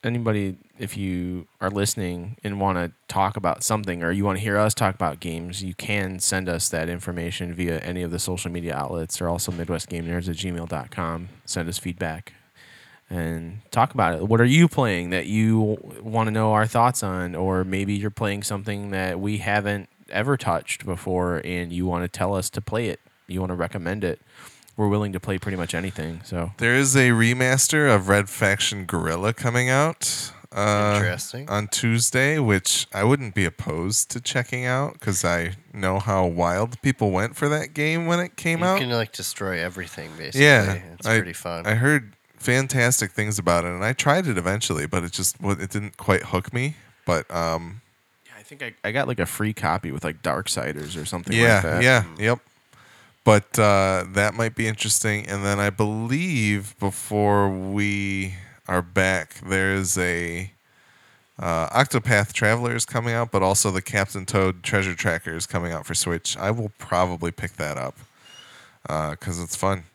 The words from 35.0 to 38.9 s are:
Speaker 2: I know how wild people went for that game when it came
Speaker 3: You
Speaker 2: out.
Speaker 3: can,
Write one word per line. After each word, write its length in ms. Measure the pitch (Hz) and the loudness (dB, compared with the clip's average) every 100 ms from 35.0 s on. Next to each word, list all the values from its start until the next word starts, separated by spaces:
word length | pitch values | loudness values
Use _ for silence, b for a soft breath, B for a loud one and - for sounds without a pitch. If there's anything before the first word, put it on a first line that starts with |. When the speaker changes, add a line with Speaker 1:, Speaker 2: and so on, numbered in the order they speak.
| - 90 87 | -4 0 0
Speaker 2:
I 280 | 85 85 98 _ | 0 -2 -8 _
know 240 | 104 95 95 | -4 0 0
how 260 | 101 95 90 | 2 2 2
wild 540 | 85 85 90 117 120 | 2 0 2 -2 -2
people 260 | 139 131 107 | -2 0 0
went 240 | 92 113 - | 2 -2 -2
for 100 | 147 | 0
that 240 | 151 143 | 0 -4
game 320 | 147 151 165 170 | -4 -2 0 0
when 140 | 175 | 0
it 160 | 180 - | -2 -4
came 240 | 170 165 | -2 0
Speaker 3:
You 60 | 180 | 2
Speaker 2:
out. 140 | 190 | 2
Speaker 3:
can, 100 | 127 | 0